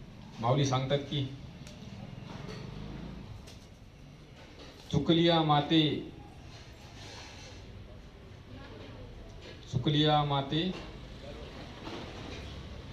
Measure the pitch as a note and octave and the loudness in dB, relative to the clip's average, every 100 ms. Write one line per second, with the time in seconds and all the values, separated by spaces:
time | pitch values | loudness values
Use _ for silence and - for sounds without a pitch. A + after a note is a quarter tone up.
0 | - - - - A#2 C#3+ C3 B2+ C3+ C#3+ | -14 -14 -14 0 4 6 6 4 2 0
1 | - D3 B2 - - - - - - - | 2 -2 -2 -4 -12 -14 -14 -14 -12 -12
2 | - - - - - - - - - - | -12 -12 -10 -10 -10 -10 -10 -10 -8 -8
3 | - - - - - - - - - - | -10 -10 -12 -14 -14 -16 -18 -18 -20 -18
4 | - - - - - - - - - D3 | -18 -18 -18 -18 -18 -18 -18 -16 0 4
5 | C#3 E3 E3+ E3 D#3 D3 C#3+ D#3+ D3 - | 6 8 8 8 8 6 8 6 6 4
6 | - - - - - - - - - - | -2 -10 -14 -16 -16 -16 -16 -18 -16 -16
7 | - - - - - - - - - - | -14 -14 -14 -14 -14 -14 -14 -14 -14 -16
8 | - - - - - - - G2+ F2+ - | -16 -18 -16 -16 -14 -14 -12 -12 -12 -12
9 | - - - - - - - - D#3 D3 | -12 -12 -14 -14 -14 -14 -4 0 4 6
10 | D3+ D3+ C#3+ C#3 C#3 D3+ F#3 - - - | 8 8 6 2 2 0 0 -2 -8 -12
11 | - - - - - - - - - - | -12 -12 -12 -12 -12 -12 -12 -12 -10 -10
12 | - - - - - - - - - | -10 -10 -10 -10 -10 -10 -10 -10 -12